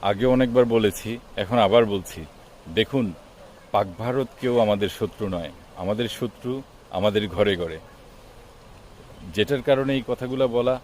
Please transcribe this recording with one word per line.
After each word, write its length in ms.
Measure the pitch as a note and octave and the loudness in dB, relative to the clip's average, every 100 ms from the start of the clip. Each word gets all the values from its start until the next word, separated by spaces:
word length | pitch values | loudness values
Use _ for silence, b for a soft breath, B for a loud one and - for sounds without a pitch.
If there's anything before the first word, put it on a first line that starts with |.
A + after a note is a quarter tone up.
আগে 240 | G2 G2+ B2+ | 0 2 2
অনেকবার 400 | B2+ B2+ A#2+ B2 | 4 4 4 4
বলেছি, 540 | A2+ G#2+ - A2 A#2 - - | 4 2 0 -8 -10 -10 -8
এখন 220 | G2 B2 | -2 2
আবার 280 | G#2 A2+ A#2 | 6 6 4
বলছি, 400 | G2+ F2 - D#2 - - - - E2 | 0 -6 -14 -16 -18 -20 -20 -8 -2
দেখুন, 380 | A2 C#3 A2+ E2 - - - - - | -2 0 -2 -6 -16 -20 -20 -20 -4
পাক 160 | G#2 G2+ F2+ | -2 -2 -4
ভারত 280 | A#2 B2+ C3 - | -4 -2 -4 -4
কেউ 180 | B2+ A#2+ | 0 2
আমাদের 300 | A2 G#2 G2+ | 4 2 0
শত্রু 380 | - G#2+ - G#2 | -4 -8 -6 -6
নয়, 240 | F2+ D#2+ - - - | -6 -8 -14 -20 -10
আমাদের 320 | F2+ G#2+ A#2+ | -4 -2 -4
শত্রু 520 | - B2 - B2 C3+ C3+ - - | -4 -8 -8 -8 -8 -10 -20 -10
আমাদের 360 | F2+ G#2 G#2 G#2 | 0 2 2 -2
ঘরে 280 | F#2 G#2 F#2+ | 0 0 2
ঘরে। 240 | E2+ D#2+ - - - - - - - - - - - - - - F#2 | -4 -8 -16 -20 -20 -20 -20 -20 -20 -20 -20 -20 -20 -20 -20 -20 -12
যেটার 280 | F2 G#2+ C#3 | -2 0 0
কারণে 320 | B2 C3+ C3+ | 2 2 2
এই 100 | C3+ A#2+ | -2 -2
কথাগুলো 400 | B2 B2+ C3 C3 | -6 -4 -2 0
বলা 320 | A#2+ A#2+ B2+ | 2 0 -2